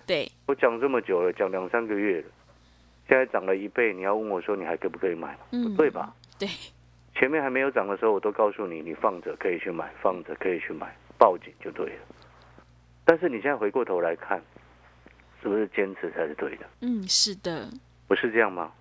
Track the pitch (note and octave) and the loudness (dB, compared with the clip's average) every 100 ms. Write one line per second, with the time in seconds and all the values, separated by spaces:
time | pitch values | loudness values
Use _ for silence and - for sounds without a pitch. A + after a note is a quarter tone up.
0 | - E3 B2 - - C#3 B2+ A#2 C#3 B2+ | 0 -2 -2 -6 -4 2 2 4 2 0
1 | - F2+ F2+ - G2 F#2 F#2 A#2 A2+ G2+ | 2 2 2 2 0 -2 -2 -2 0 0
2 | G#2 E2+ - - - - - - - - | 0 0 -4 -16 -20 -20 -20 -20 -20 -20
3 | - C3 B2+ G#2+ F#2 F#2+ G2+ B2+ A#2 F#2 | 2 4 4 0 0 0 0 0 0 0
4 | F#2+ G#2+ G#2+ F#2 F2 G2+ E2 E2+ F#2 - | 0 0 0 -2 -2 -2 -2 -4 -4 -2
5 | F#2+ E2 D#2 - - B3 A#3 F#3+ D3 G#2+ | -2 -2 -6 -12 -8 -4 0 4 2 2
6 | - - - - G3 - - - - - | -8 -12 -20 -8 -8 -6 -14 -20 -20 -20
7 | - - C3 D#3 C#3 C3 C3+ B2 G2 G2 | -10 0 2 2 0 2 2 2 0 2
8 | A2 G2 G#2+ G2+ G#2+ G2+ F#2+ E2 D#2+ D#2 | 4 4 2 2 2 2 -4 -6 -8 -2
9 | A2 F2+ F#2+ - G2 E2+ F#2+ E2 D#2+ - | 0 0 -6 -4 -2 -2 -4 -6 -8 -2
10 | G2+ F#2 E2 D#2 F#2+ E2+ - D#2+ G2 - | -2 -2 -6 -6 -2 -2 -4 -8 -10 -14
11 | - - A2 F2+ - - F#2 - - - | -20 6 6 6 -4 -14 -10 -6 -6 -6
12 | - - - - - - - - - - | -16 -20 -20 -20 -20 -20 -20 -20 -20 0
13 | - E3 F3 A#2 C3+ C3 G#2 B2+ A2+ F2+ | 4 4 2 0 -2 0 0 0 0 0
14 | E2+ E2+ - G2 - - - - - - | 0 -2 -4 -6 -6 -20 -20 -20 -20 -20
15 | - - - - A2+ G#2 G#2 - G2 F#2+ | -20 -20 -20 -8 -2 0 0 0 -2 -2
16 | E2+ F2 D#2+ D2 - - - - B3 A3+ | -6 -4 -4 -4 -6 -8 -14 -8 -4 -2
17 | F#3 - A3 F#3+ F3 D#3+ G2+ - - - | 0 0 0 -2 -6 -6 -8 -14 -20 -20
18 | - F#2+ A#2+ A2+ G#2+ F2+ D#2+ - | 0 0 2 2 2 0 -6 -6